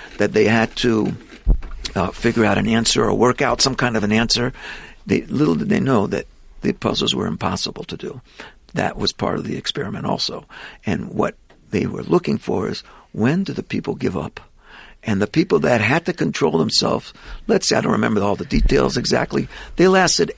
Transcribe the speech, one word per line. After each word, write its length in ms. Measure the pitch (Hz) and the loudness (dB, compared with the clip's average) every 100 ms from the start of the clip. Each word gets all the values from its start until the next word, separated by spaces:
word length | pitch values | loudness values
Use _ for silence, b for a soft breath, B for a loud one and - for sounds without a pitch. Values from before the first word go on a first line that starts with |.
| B - | B -2
that 140 | 104 | 0
they 140 | - 101 | 4 4
had 280 | 113 113 | 4 2
to, 400 | - 123 110 95 - - - - - - - - | 0 0 2 0 -4 -10 -4 2 2 0 -10 -6
uh, 140 | - 92 | -2 -2
figure 340 | - 120 113 | 0 0 2
out 140 | 107 101 | 4 2
an 80 | 101 | 2
answer 380 | 113 113 - | 2 2 2
or 100 | 113 | 2
work 260 | 104 117 120 | 4 4 4
out 200 | 135 117 | 2 2
some 160 | 131 127 | 0 0
kind 200 | 123 110 | 0 0
of 60 | |
an 80 | 101 | 2
answer. 420 | 110 117 117 123 B B B B B - | 2 2 2 0 B B B B B -2
They, 160 | - | 0
little 320 | - - 151 | 0 0 2
did 140 | 170 143 | 2 2
they 100 | - | 0
know 300 | 131 120 98 | 2 2 2
that 180 | - - - - - | -2 -6 -14 -20 -6
the 100 | - | -4
puzzles 420 | - - - - | -2 -2 -2 -2
were 140 | - 95 | -2 -4
impossible 560 | - 92 92 - - | -4 -4 -4 -6 -8
to 120 | - 80 | -12 -12
do. 240 | - 127 B B B B - | -10 -12 B B B B -10
That 240 | - 95 - | -4 -4 -2
was 160 | 101 | -4
part 260 | - 98 92 | -2 -4 -4
of 60 | |
the 120 | - - | -6 -8
experiment 500 | - - 98 - - | -6 -6 -8 -6 -4
also. 380 | - - - - B B B | -4 -4 -8 -14 B B B
And 260 | - 87 - | -4 -4 -4
what 260 | - - - _ _ - | -4 -4 -4 _ _ -6
they 160 | 101 - | -4 -2
were 160 | - | -4
looking 360 | - 87 - - | 0 0 0 -4
for 300 | - 95 92 | -2 -4 -4
is, 120 | - B B B | -6 B B B
when 320 | - 110 170 | -2 0 2
do 80 | 196 | -2
the 100 | 135 | -6
people 320 | - - - | -6 -6 -4
give 220 | - - 90 | -4 -4 -4
up? 240 | - - - B B B B B - | -6 -10 -20 B B B B B -4
And 140 | 101 | 0
the 60 | 104 | 0
people 320 | 156 165 175 | 0 2 2
that 240 | 92 120 | 4 2
had 240 | 107 151 - | 2 0 0
to 80 | |
control 420 | - 160 - - 160 | -2 -2 0 0 2
themselves, 560 | 151 - - - - B B B - | 0 0 0 -2 -4 B B B 0
let's 220 | 220 - | 0 2
say, 80 | - | 0
I 60 | |
don't 100 | - | 2
remember 300 | - 113 110 | 0 0 0
all 140 | 101 98 | 0 -2
the 100 | - | 0
details 500 | - - 139 135 127 | 2 4 4 2 0
exactly, 520 | 123 120 123 147 131 B B - | 0 0 0 -2 -4 B B 2
they 100 | 180 | 4
lasted 460 | 190 175 - - | 6 4 2 0